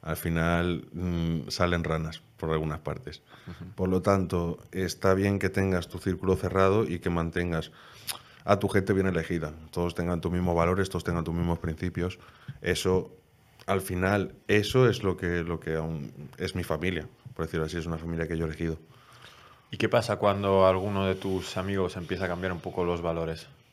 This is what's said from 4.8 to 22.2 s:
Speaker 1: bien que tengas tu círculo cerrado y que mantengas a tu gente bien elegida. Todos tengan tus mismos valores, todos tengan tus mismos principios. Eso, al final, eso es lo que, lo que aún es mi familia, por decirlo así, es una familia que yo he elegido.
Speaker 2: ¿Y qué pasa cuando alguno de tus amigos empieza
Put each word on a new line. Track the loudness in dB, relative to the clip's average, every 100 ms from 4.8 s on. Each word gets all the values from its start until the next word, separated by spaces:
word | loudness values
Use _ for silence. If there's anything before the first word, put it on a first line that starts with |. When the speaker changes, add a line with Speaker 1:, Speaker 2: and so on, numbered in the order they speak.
| -4 2 4 4
Speaker 1:
bien | 4 2
que | 0
tengas | 0 2 0 -2
tu | -6
círculo | -4 -2 2 2
cerrado | 2 4 6 4 2
y | -2
que | -2
mantengas | 0 0 0 0 -2 -4 -14 -20 -18 -12 -12 -12 -14 2
a | 2
tu | 4
gente | 0 2
bien | 2 2
elegida. | 0 -2 -4 -4 -10 -10
Todos | -4 -2
tengan | -2 -2 -2
tus | 0
mismos | 0 2 4
valores, | 4 2 0
todos | -4
tengan | -2 -4
tus | -2 -2
mismos | 0 -2
principios. | -4 -4 -4 -2 -4 -6 -20 -20 -18 -8
Eso, | -2 0 2 0 0 -14 _ _ _ _ -4
al | -4
final, | -2 0 2 2 0 -8 2
eso | 4 4 6 6
es | 4
lo | 0 0
que, | 0 -2
lo | -2 -4
que | -2 -2
aún | -2 -6 -8 -12 -18 -8
es | -6 -4
mi |
familia, | -2 -2 0 -4 -8 -16 -18 -8
por | -4
decirlo | -2 -4
así, | -4
es | -6
una | -6
familia | -6 -4 -4
que | -2
yo | -4
he |
elegido. | -4 -4 -4 -10 -20 -20 -20 -20 -20 -20 -20 _
Speaker 2:
¿Y | -4
qué | 2
pasa | 2 2 2
cuando | 2 2 4 6 6
alguno | 6 2 0 0
de |
tus | 0 -2 -4 -4 -4
amigos | -2 0 0 -2
empieza | -6 -4